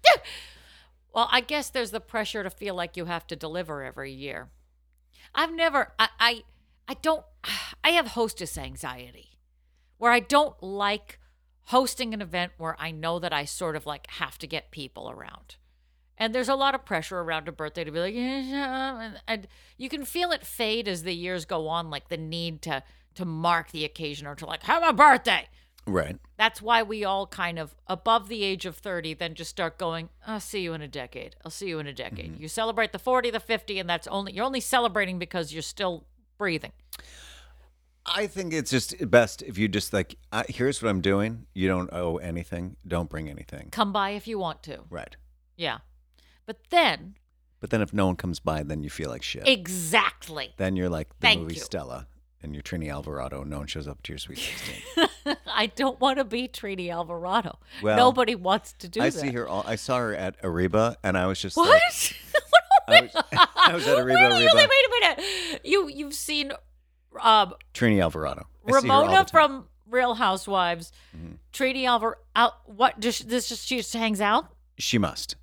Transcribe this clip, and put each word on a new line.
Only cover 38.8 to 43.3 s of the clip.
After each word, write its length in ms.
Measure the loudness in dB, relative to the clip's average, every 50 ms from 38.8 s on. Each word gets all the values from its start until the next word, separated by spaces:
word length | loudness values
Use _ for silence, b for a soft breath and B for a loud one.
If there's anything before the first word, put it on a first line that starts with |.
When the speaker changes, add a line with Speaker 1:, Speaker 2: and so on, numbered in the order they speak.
| 0 0 -6 -6 -2 6
Speaker 2:
best 300 | 6 6 6 6 -2 -12
if 160 | -14 -10 -2
you 100 | 0 0
just, 240 | 2 2 0 -2 0
like, 260 | -2 -2 -2 -2 -6 -20 -16 -6
"I, 140 | -4 -4 -4
here's 340 | -4 -4 0 0 0 0 0
what 80 | 0 0
I'm 120 | 0 2
doing. 440 | 2 2 2 2 0 -2 -4 -8 -14 -12 _
You 140 | 0 2
don't 220 | 2 2 2 -2 -4
owe 260 | -4 -4 -4 -2 -4
anything. 600 | -4 -4 -6 -6 -6 -6 -8 -8 -8 -8 -10 -12 -16 -8
Don't 220 | -4 -2 -2 -2 -4
bring 200 | -6 -8 -8
anything." 400 | -10